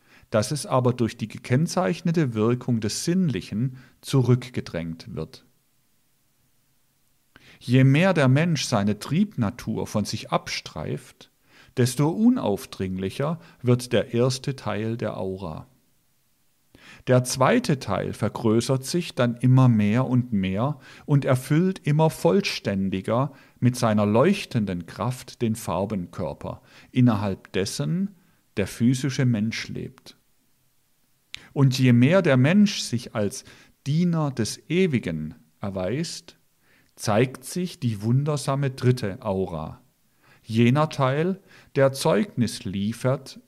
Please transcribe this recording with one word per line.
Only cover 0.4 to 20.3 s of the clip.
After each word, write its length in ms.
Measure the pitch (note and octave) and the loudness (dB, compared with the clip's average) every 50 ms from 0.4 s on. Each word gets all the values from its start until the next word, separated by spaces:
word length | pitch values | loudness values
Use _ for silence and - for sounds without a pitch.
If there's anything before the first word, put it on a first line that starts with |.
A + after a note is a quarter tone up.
| G#2 - D#3 | 0 0 -4
es 120 | C#3 - | -6 -4
aber 300 | - C3+ C3 A#2+ B2 A#2 | -2 0 0 2 0 0
durch 240 | - A#2 G#2+ - - | 0 -2 -2 -2 -6
die 100 | A#2 G#2+ | -10 -10
gekennzeichnete 1040 | - - - - B2 C3 D#3+ E3 - F#3 F3+ F#3+ F3 E3+ - E3+ E3 F3 D#3+ B2+ A2+ | -10 -14 -4 -2 0 0 0 0 0 -2 0 0 -2 -2 -2 -2 0 0 0 0 0
Wirkung 480 | G#2+ G#2+ A#2 B2 B2+ - - B2 A2+ | 0 2 2 0 0 0 -2 -2 -2
des 240 | G#2 G#2 - - - | -2 -4 -6 -4 -4
Sinnlichen 720 | - E3+ F#3+ F#3+ D#3+ A#2+ F#2 D#2+ - F#2 G#2 A#2+ C3 C3 - - - _ _ | -2 0 0 0 0 -2 -4 -6 -6 -4 -4 -4 -4 -4 -8 -16 -20 _ _
zurückgedrängt 1120 | - - - C#3 B2 A#2 B2 B2 B2 - - A2 - - - E2+ E2 E2+ E2 E2 - A2 F#2 | -8 0 2 2 4 4 2 2 0 -4 -8 -8 -8 -6 -8 -8 -6 -6 -8 -10 -12 -12 -10
wird. 320 | D#2+ D#2 - - - _ _ _ _ _ _ _ _ _ _ _ _ _ _ _ _ _ _ _ _ _ _ _ _ _ _ _ _ _ _ _ _ _ _ _ _ _ _ _ - - - - _ | -10 -10 -10 -12 -18 _ _ _ _ _ _ _ _ _ _ _ _ _ _ _ _ _ _ _ _ _ _ _ _ _ _ _ _ _ _ _ _ _ _ _ _ _ _ _ -20 -20 -20 -20 _
Je 260 | - - A#2+ C3 C3 | -2 2 4 6 6
mehr 280 | C3+ C3+ D3+ F3+ G3 F#3 | 6 6 6 4 4 4
der 160 | F3 C#3 B2+ | 4 4 4
Mensch 360 | B2+ C#3+ E3 F3+ E3 - - | 4 4 4 2 0 -2 -2
seine 340 | - - G#2 G2+ G#2 G#2 G#2 | -2 0 0 0 0 -2 -2
Triebnatur 880 | - - C3 E3+ G#3 G#3 - - A#2+ G2 - - - - A2 G#2 F#2+ | -4 -4 -2 0 0 0 -2 -2 -2 -2 -4 -6 -6 -6 -4 -4 -6
von 180 | - - G#2+ G2+ | -4 -4 -4 -4
sich 260 | - - G#2+ - - | -4 -6 -8 -6 -4
abstreift, 1000 | - F3 - - - - - - - - D#2+ F#2+ A2+ D3 - - - _ - - _ _ _ _ _ - - _ _ | -4 -4 -4 -6 -8 -10 -10 -12 -12 -10 -8 -8 -8 -8 -10 -16 -20 _ -20 -20 _ _ _ _ _ -20 -20 _ _
desto 320 | - B2 A#2+ - - D3 D3 | 0 0 0 0 0 0 0
unaufdringlicher 1300 | E3+ G#3+ G#3+ A#3+ B3+ B3+ - G#2 G2+ F#2+ - - - - G2 F#2 F#2 F#2 F#2+ F#2+ - - C#3 D3+ E3 D#3+ - - - _ - | 0 2 4 4 4 4 0 -2 -2 -4 -6 -10 -10 -8 -6 -6 -4 -4 -6 -6 -4 -4 -4 -4 -4 -6 -10 -16 -18 _ 0
wird 300 | A#2+ B2 B2 B2 - - | 2 2 2 2 0 0
der 220 | B2 A2+ - - | 0 0 0 0
erste 420 | A#2 A#2+ C3 B2+ - - - C3+ | 0 0 0 0 -2 -6 -8 -10
Teil 400 | - - G#2 G#2 G2+ A2 A2 A2+ | -8 -8 -6 -6 -4 -4 -6 -6
der 200 | A#2+ A2+ G#2+ G#2+ | -6 -6 -6 -6
Aura. 500 | - F#2+ F#2+ F#2+ F#2+ G2 E2 D#2 F2 - - _ _ _ _ _ _ _ _ _ _ _ _ _ _ _ _ _ _ _ _ _ _ - - - - _ - | -6 -8 -8 -8 -8 -10 -10 -10 -12 -14 -18 _ _ _ _ _ _ _ _ _ _ _ _ _ _ _ _ _ _ _ _ _ _ -20 -20 -20 -10 _ 2
Der 160 | B2+ B2 B2+ | 2 4 2
zweite 540 | - - C3+ B2+ D3 G#3 B3+ B3 - D#3 B2+ | 0 0 2 2 4 4 2 2 0 -2 -2
Teil 340 | - - F#2+ F#2+ F#2+ G2 G2 | -2 -4 -4 -2 -2 -4 -4
vergrößert 720 | - - G#2 - - - A2 G#2+ A#2 A#2 - C3+ C3 C3 | -4 -4 -4 -4 0 0 2 2 2 2 2 -2 -2 -2
sich 300 | - - F3 E3+ - - | -4 -4 -4 -4 -4 -2
dann 220 | - B2 A#2+ A#2 | -2 0 0 0
immer 320 | - - B2+ B2+ C3 C3 B2 | 0 2 4 6 6 6 6
mehr 380 | A#2 G#2+ G#2 G#2 G#2 B2 B2+ | 6 4 4 2 2 0 0
und 260 | - B2+ B2 A#2+ - | 0 0 0 0 0